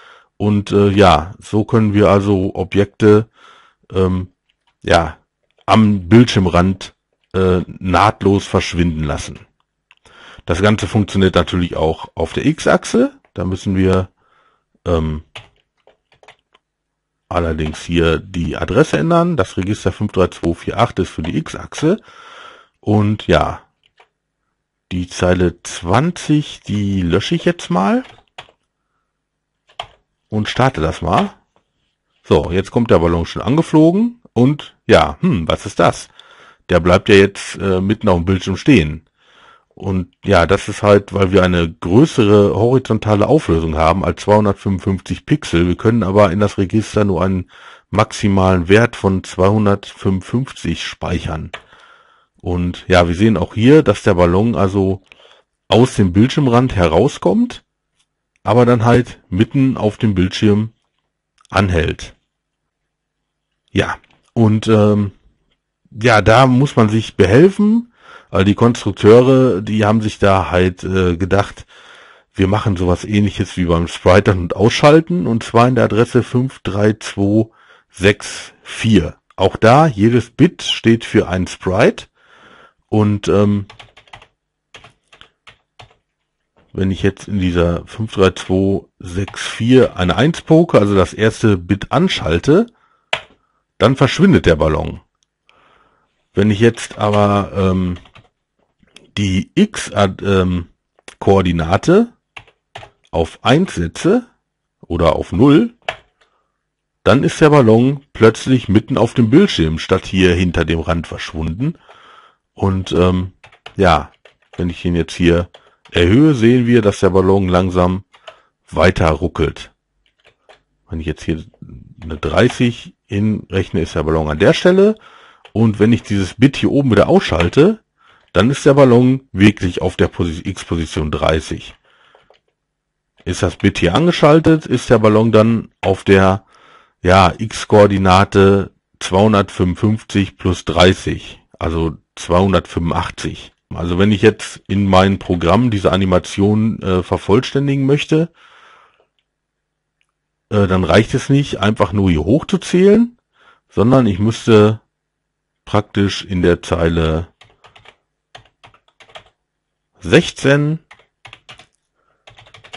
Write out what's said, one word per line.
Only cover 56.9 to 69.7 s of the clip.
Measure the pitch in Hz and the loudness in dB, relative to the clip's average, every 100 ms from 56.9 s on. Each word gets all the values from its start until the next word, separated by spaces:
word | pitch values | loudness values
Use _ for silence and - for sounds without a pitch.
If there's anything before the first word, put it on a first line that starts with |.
| 78 135 - 170 208 240 - _ _ _ _ _ _ _ _ | 2 0 -2 -2 0 -2 -6 _ _ _ _ _ _ _ _
aber | - 117 120 | -2 2 4
dann | 120 113 | 2 2
halt | 123 120 - - | 0 0 -10 -6
mitten | 92 113 143 131 117 | -2 0 0 -2 0
auf | 107 - | -4 -2
dem | 110 90 | -2 0
Bildschirm | 92 - 107 104 110 _ _ _ _ _ _ _ - | -2 0 0 0 -4 _ _ _ _ _ _ _ -6
anhält. | 95 101 90 80 - - _ _ _ _ _ _ _ _ _ _ _ _ _ _ _ _ | -2 0 0 -2 -6 -14 _ _ _ _ _ _ _ _ _ _ _ _ _ _ _ _
Ja, | 98 - - _ _ _ | -6 -4 -6 _ _ _
und, | - 110 110 110 | 0 2 2 0
ähm, | 110 104 104 101 - _ _ _ _ _ _ _ | 2 2 0 -2 -8 _ _ _ _ _ _ _
ja, | 110 120 110 | -4 2 2
da | 98 113 131 | 4 4 4
muss | 123 143 - | 2 0 2
man | 110 | 0
sich | 110 110 - | 0 -2 0
behelfen, | 95 117 185 190 208 226 233 _ _ - _ | 2 4 4 4 0 0 -4 _ _ -20 _
weil | 98 | 0
die | 95 104 | 0 2
Konstrukteure, | 117 117 107 95 104 117 127 131 127 92 | 0 0 -6 0 6 6 6 4 2 -2
die | 107 | -4